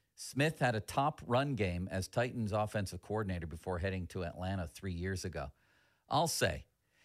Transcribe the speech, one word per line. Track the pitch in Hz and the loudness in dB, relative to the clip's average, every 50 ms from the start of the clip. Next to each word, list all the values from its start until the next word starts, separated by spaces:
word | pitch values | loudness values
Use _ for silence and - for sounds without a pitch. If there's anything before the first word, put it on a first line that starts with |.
| _ _ _ | _ _ _
Smith | - - - - 127 143 160 156 - | -14 -14 -4 0 2 2 2 2 2
had | 139 123 113 | 2 2 2
a | 107 | 2
top | - - - 139 139 151 156 - - | -2 -2 2 2 4 4 2 0 0
run | - 117 123 139 147 139 | 2 4 4 4 2 2
game | 110 104 92 87 87 92 92 | 2 2 2 2 0 -2 -2
as | - 95 92 - | -2 -2 -2 0
Titans | - 120 120 127 - 123 110 101 | 0 0 0 0 0 -2 -2 0
offensive | 104 107 107 107 - 107 101 - - 87 | 2 2 0 0 0 -2 -2 -2 -4 -8
coordinator | - - 101 110 110 95 90 87 82 80 | -6 -2 -2 0 0 0 -2 -2 -4 -6
before | 78 80 - 92 92 85 | -8 -6 -4 -4 -2 0
heading | 87 98 95 92 87 82 | 0 0 0 -2 -4 -4
to | - 95 87 | -4 -4 -4
Atlanta | 82 - 85 90 95 98 95 87 85 | -4 -4 -4 -2 -2 -2 -2 -4 -4
three | - - - 98 | -6 -6 -6 -4
years | 90 85 90 95 95 90 - | -2 -2 -2 -2 -2 -2 -4
ago. | 92 76 80 69 73 - _ _ _ _ _ _ _ _ _ _ - | -4 -4 -4 -6 -6 -8 _ _ _ _ _ _ _ _ _ _ 2
I'll | - 143 170 160 | 2 4 4 4
say, | - - 127 95 - 67 - - _ _ _ _ _ _ | 2 2 2 2 0 -2 -6 -12 _ _ _ _ _ _